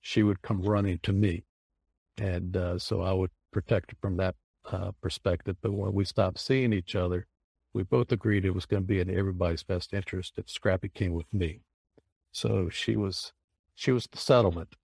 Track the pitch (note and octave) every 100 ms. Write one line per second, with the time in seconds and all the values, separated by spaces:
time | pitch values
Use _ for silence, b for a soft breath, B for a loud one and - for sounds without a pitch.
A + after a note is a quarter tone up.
0 | - - G#2+ G2 - G2+ F#2+ G#2 G2 F2
1 | - G2 G#2 F2 - _ _ _ _ _
2 | _ - G2+ F2+ F2+ F#2+ F2+ F2+ - G2
3 | F2+ F#2+ F#2+ _ _ G#2+ - G#2 - -
4 | G2+ F2+ F#2 - _ _ - F#2 F#2+ G2
5 | F#2 - - F2 - F#2 - G2+ G2 G2
6 | G2 - F#2+ F#2 - C3+ B2 G#2 F2 G2+
7 | F2+ F2+ - _ _ _ _ G#2+ F#2+ C3
8 | A#2 A2+ A2 G2+ F#2+ F#2 - G2 F#2+ G2+
9 | F2+ F#2 G2 F2+ F2+ E2+ - F#2 - G2+
10 | G2 F#2+ - - - - G2+ F#2 G2 -
11 | F#2 E2+ E2 G2+ F2 C#2+ _ _ _ _
12 | _ _ _ - A2+ G#2 F2+ - - A2
13 | G2+ F#2 - _ _ _ _ _ - B2
14 | - - - B2+ G#2 E2 D#2+ -